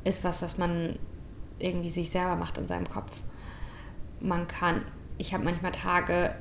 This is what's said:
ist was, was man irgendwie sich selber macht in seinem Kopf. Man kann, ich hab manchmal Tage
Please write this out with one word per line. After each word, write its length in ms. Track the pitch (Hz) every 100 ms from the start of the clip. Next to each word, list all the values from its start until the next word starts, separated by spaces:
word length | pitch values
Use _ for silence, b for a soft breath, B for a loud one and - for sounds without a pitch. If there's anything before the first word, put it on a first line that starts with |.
ist 200 | - 190
was, 180 | 180 175
was 160 | 170 -
man 400 | 175 170 165 - - - - - - -
irgendwie 300 | 180 175 170
sich 200 | 170 165
selber 260 | 185 180 170
macht 220 | 170 -
in 100 | 175
seinem 220 | 175 180
Kopf. 220 | - - - - B B B B B B B - -
Man 280 | 190 175 170
kann, 340 | - 175 185 - - - -
ich 160 | -
hab 100 | -
manchmal 280 | 147 175 180
Tage 640 | - 180 180 175 175 180 -